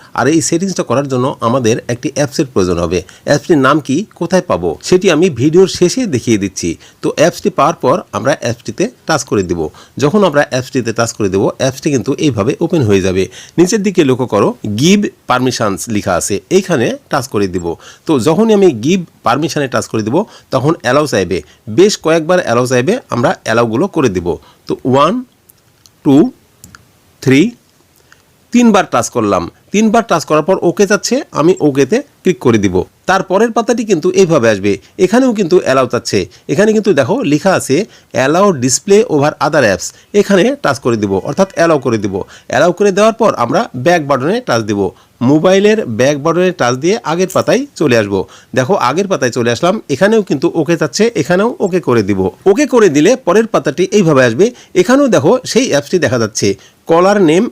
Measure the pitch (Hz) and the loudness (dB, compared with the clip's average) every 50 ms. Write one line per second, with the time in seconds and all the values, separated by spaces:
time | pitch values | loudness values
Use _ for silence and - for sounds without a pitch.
0 | - - - - 117 131 160 165 - - 175 170 196 196 170 - 170 - 117 131 | -20 -8 -4 -2 0 0 0 0 0 -2 -2 -4 -4 -4 -6 -6 -4 -2 -2 -2
1 | 143 135 135 123 123 143 - - 117 113 123 135 120 107 120 147 - - 123 - | -2 -2 -2 -2 -2 -4 -4 -4 -2 -2 0 0 0 0 0 -2 -4 -6 -8 -6
2 | - 147 - - 147 131 - - 156 123 - 104 92 90 87 85 87 82 87 87 | -8 -6 -4 -4 -4 -2 -2 -4 -4 -2 -2 -2 0 0 0 -2 -2 -2 -2 -4
3 | - - - - - - 143 147 - - 175 143 131 131 151 160 - - 131 165 | -6 -8 -14 -6 -2 -2 -2 0 0 0 2 4 4 2 2 0 -2 -2 -4 -4
4 | 220 - _ - 175 165 190 185 175 - 101 85 87 82 76 - - - 180 185 | -4 -6 _ -10 -4 -2 -2 -2 0 -2 -2 -2 -2 -4 -6 -6 -2 0 0 2
5 | 190 190 156 147 180 190 135 117 123 160 156 180 190 170 - - 180 175 - 262 | 2 2 2 2 2 0 0 0 0 2 4 4 4 2 2 0 0 0 0 -2
6 | 254 196 139 113 - 123 110 98 98 95 - - - 85 80 - - - _ _ | -2 -2 -4 -2 0 0 0 0 0 -4 -6 -6 -6 -6 -6 -8 -12 -20 _ _
7 | - 143 - - 147 175 - - - 202 - - 139 156 165 - - 127 147 196 | -6 -4 -2 0 0 0 0 -2 -6 -4 -2 0 0 0 0 0 0 0 0 0
8 | - _ - 101 110 135 156 - - 123 117 - - - 107 - 180 254 - _ | -4 _ -8 -4 -2 -2 -2 -2 -4 -6 -6 -8 -10 -10 -6 -4 -6 -6 -6 _
9 | _ - 160 143 - - 127 104 92 85 90 85 78 76 - - - _ _ 107 | _ -4 -4 -4 -2 -2 -2 -2 0 -2 -4 -4 -6 -8 -10 -14 -20 _ _ -2
10 | 123 147 202 214 196 170 143 143 143 - 123 131 127 - - 135 107 117 101 - | -2 0 2 2 2 2 0 -2 -2 -2 -2 -4 -4 -4 -6 -4 -4 -4 -2 -2
11 | 117 110 - - 110 95 90 98 120 170 - - - 135 131 - - 165 143 123 | -4 -4 -4 -4 -4 -2 0 0 -2 -2 -2 -4 -4 -4 -4 -4 -4 -2 -2 -2
12 | 95 135 - - 156 147 120 107 101 127 - - 170 160 180 160 127 104 101 98 | -2 -4 -4 -2 -2 -2 0 -2 -2 -2 -2 -4 -4 -2 -2 0 2 2 2 2
13 | 90 95 90 95 90 - - - - - - 160 175 180 220 220 190 208 180 180 | 2 0 -2 -2 -2 -4 -8 -14 -20 -4 0 0 2 2 2 0 -2 0 0 0
14 | 156 131 127 110 127 104 - - 156 190 247 - - 107 101 107 143 175 202 208 | 2 2 0 0 -2 -2 0 0 0 0 -2 -4 -6 -6 -2 0 2 4 4 2
15 | 208 - - _ _ - 123 127 127 127 120 - 117 104 95 - - 117 113 104 | 0 -2 -6 _ _ -2 -2 0 0 -2 -2 -2 -2 -4 -4 -6 -6 -6 -6 -4
16 | - 98 90 85 - - 104 92 - - 160 196 202 - 175 127 117 170 247 - | -2 -2 -2 -2 -2 -4 -6 -6 -4 -2 -2 -2 0 0 -2 -2 -2 -2 -4 -8
17 | _ - 151 143 127 - - 107 101 95 87 92 85 85 78 - - - - _ | _ -6 -6 -4 -4 -4 -4 -2 -2 -2 -4 -6 -6 -6 -8 -10 -14 -20 -20 _
18 | _ - 160 127 104 151 160 190 226 226 214 202 196 180 131 107 110 151 190 190 | _ -2 -2 0 2 2 2 2 2 2 4 4 4 2 2 0 0 -2 -2 -2
19 | 165 - _ _ - 113 120 135 160 151 - 151 143 123 120 110 - - - 110 | -4 -8 _ _ -4 -2 -2 -2 -2 -4 -4 -4 -4 -4 -4 -6 -4 -4 -4 -4
20 | 107 107 123 175 226 - - - _ _ - 131 120 151 170 - - 120 127 147 | -2 -2 -2 -2 -2 -4 -10 -20 _ _ -4 -2 0 0 -2 -2 -2 0 0 0
21 | 156 131 123 104 92 85 92 82 - - _ _ _ - 107 135 190 214 - - | 0 0 -2 -2 -2 -2 -4 -6 -6 -10 _ _ _ -2 2 2 4 4 2 0
22 | - 160 160 170 156 160 180 180 - - 117 120 127 123 131 123 123 156 220 277 | -2 0 0 0 0 0 0 0 0 0 0 0 0 0 0 0 0 0 -2 -4
23 | - - - 123 120 127 120 - - 117 113 117 120 113 110 127 185 196 - - | -6 -6 -4 -2 0 0 -2 -2 -4 -4 -2 -2 -2 -2 -2 -2 -4 -2 -2 -2
24 | 135 117 90 90 85 85 76 71 - - _ _ _ - - - - 139 123 135 | 0 0 -2 -2 -4 -4 -6 -6 -10 -18 _ _ _ -8 -8 -4 -2 0 2 2
25 | 147 165 220 254 254 - _ _ _ _ _ _ _ _ _ _ _ _ _ _ | 2 2 0 -2 -6 -10 _ _ _ _ _ _ _ _ _ _ _ _ _ _
26 | - 143 135 147 208 254 - _ _ _ _ _ - - - - _ _ _ _ | 0 4 4 4 4 2 -2 _ _ _ _ _ -20 -20 -20 -20 _ _ _ _
27 | _ _ _ _ - - 131 135 185 240 233 _ _ _ _ _ _ _ _ _ | _ _ _ _ -2 2 2 2 2 0 -4 _ _ _ _ _ _ _ _ _
28 | _ _ _ _ _ _ _ _ _ _ - 240 247 226 202 190 170 - - 123 | _ _ _ _ _ _ _ _ _ _ 2 4 4 4 4 2 2 0 -2 -2
29 | 110 - - 123 110 101 98 90 87 85 - _ _ _ - 202 226 220 208 233 | -2 -2 -2 -2 0 0 0 0 -2 -4 -10 _ _ _ -2 0 2 2 2 0
30 | - - 185 160 - - 160 156 151 185 190 180 - 175 151 - 208 185 208 196 | 0 0 -2 -2 -2 0 -2 0 0 0 0 0 0 0 0 0 0 0 0 -2
31 | - - 233 277 349 - - 143 147 170 190 - 147 147 127 139 139 131 208 262 | -2 -2 -4 -4 -4 -4 -4 0 2 2 2 2 0 0 2 0 0 0 0 -2
32 | - _ _ _ - 190 180 - - 127 113 107 98 98 90 92 82 - _ _ | -4 _ _ _ -2 -2 -2 0 2 2 2 2 2 0 0 -2 -4 -4 _ _
33 | _ - 185 190 - - 185 202 226 240 226 240 233 - 254 240 233 208 202 151 | _ -2 -2 -2 -2 0 0 0 0 0 0 -2 -2 -2 -2 -2 -2 -2 -2 0
34 | 147 180 - - 190 160 165 143 117 113 107 95 95 101 95 - - _ _ - | 0 0 2 2 2 2 2 2 2 2 0 0 0 -2 -2 -2 -6 _ _ -2
35 | - - - 254 269 254 214 214 202 156 180 180 - - 131 135 131 123 - 113 | 0 2 2 2 2 2 0 0 0 2 2 2 2 2 2 0 0 0 -2 -4
36 | - - - 101 85 - - - _ - 147 151 208 220 214 220 202 214 175 139 | -4 -2 -2 -2 -2 -4 -8 -12 _ -4 0 0 2 2 2 2 2 2 2 2
37 | 127 123 196 285 240 143 147 143 - 190 175 139 - - 131 165 226 - - - | 2 0 0 -2 0 0 0 0 0 0 0 0 0 0 -2 -2 -2 -4 -10 -20
38 | _ _ - 117 127 135 156 180 202 208 175 131 120 131 - - - 202 196 214 | _ _ -4 -2 0 0 2 2 2 2 2 0 -2 -2 -2 -2 0 2 4 4
39 | 226 - 151 143 139 151 151 - 131 151 156 151 123 104 92 90 - - - - | 4 2 0 0 0 0 -2 -2 -2 0 2 2 2 2 0 -2 -4 -10 -14 -18
40 | _ _ - 208 196 - 202 185 175 240 285 - - 151 131 127 - 131 117 107 | _ _ 0 0 2 2 2 2 2 2 -2 -2 -4 -4 -4 -2 -2 -2 -2 -2
41 | 104 98 95 92 - - 143 - 196 190 - - 170 165 156 139 123 131 113 110 | 0 -2 -2 -2 -4 -4 -2 -2 -2 -2 0 0 0 2 0 0 0 -2 -2 -2
42 | 95 104 95 95 - - - - _ - - 123 156 180 175 - 202 208 185 196 | -4 -4 -6 -8 -8 -10 -16 -20 _ -4 0 0 2 2 2 2 0 0 2 2
43 | 214 226 220 - 226 190 - - 120 117 143 170 - - - 123 123 170 180 175 | 2 2 2 2 0 0 0 0 -2 -2 -2 -2 -2 -4 -6 -2 0 2 2 2
44 | 147 139 143 123 131 160 214 240 254 - 120 117 110 104 104 101 98 87 - _ | 0 0 -2 -2 0 -2 -2 -4 -2 -2 -2 -2 -2 -2 -2 -2 -2 -2 -4 _
45 | _ _ _ - 117 123 147 156 165 185 190 196 202 208 214 214 - 123 110 104 | _ _ _ -2 2 2 2 4 4 4 4 4 4 2 2 0 -2 -4 -2 0
46 | 127 139 151 139 139 160 160 175 180 185 170 - 135 120 127 127 147 175 208 233 | 0 0 0 0 -2 -2 0 0 0 0 0 0 -2 -2 -2 -2 -2 -2 -2 -2
47 | - 147 160 175 185 165 - 127 110 - 170 247 285 - - - 170 135 120 113 | -4 -4 -2 -2 -2 -2 -2 -2 0 0 0 0 -2 -4 -4 -2 0 2 2 2
48 | 104 101 101 95 92 - - - - _ - 123 131 123 202 - - 123 139 175 | 0 0 -2 -4 -4 -6 -12 -20 -16 _ -4 -2 0 0 0 0 0 0 0 -2
49 | 202 190 190 135 135 123 - 131 113 117 117 - 170 175 202 214 - - 143 - | -2 -2 -2 -2 -2 -2 -2 -2 -2 -2 -2 0 0 -2 -2 -2 -4 -6 -2 0
50 | 185 208 220 220 190 - - 135 175 170 - 165 147 160 170 147 160 147 - - | 2 2 2 2 0 -2 -2 -2 -2 -2 -2 -2 -2 0 0 -2 -2 -2 0 0
51 | 208 233 - - - - 180 185 208 240 - - 240 180 180 175 - - 123 117 | 0 0 0 -2 -2 0 0 0 0 -2 -2 -4 -4 -2 -2 -2 0 0 0 2
52 | 101 95 101 95 95 90 - - - 190 202 247 302 - 262 240 214 180 131 151 | 2 0 0 0 -2 -2 -4 0 2 2 2 2 2 2 2 4 4 4 4 2
53 | 151 196 262 - - 175 180 214 233 214 - 160 135 151 131 - 185 185 196 214 | 2 2 0 0 0 0 0 2 0 0 -2 -2 -2 -2 -2 -2 -2 0 2 2
54 | 180 165 151 131 127 120 113 135 196 247 247 - - _ - 165 175 - 254 277 | 2 4 4 4 2 2 2 2 0 0 -2 -6 -16 _ 0 0 2 2 2 2
55 | 285 247 196 151 120 170 247 254 - - - 220 262 - 135 143 143 - - - | 2 2 2 2 2 2 0 0 -2 -2 -2 0 0 0 0 -2 -2 -2 -2 -2
56 | 143 113 127 120 113 104 - - - 101 98 - - _ _ _ _ - 160 170 | 0 0 0 0 -2 -2 -2 -2 -2 -2 -2 -4 -8 _ _ _ _ 0 2 4
57 | 185 196 208 208 190 151 156 185 240 226 | 4 4 4 4 4 4 4 2 0 -2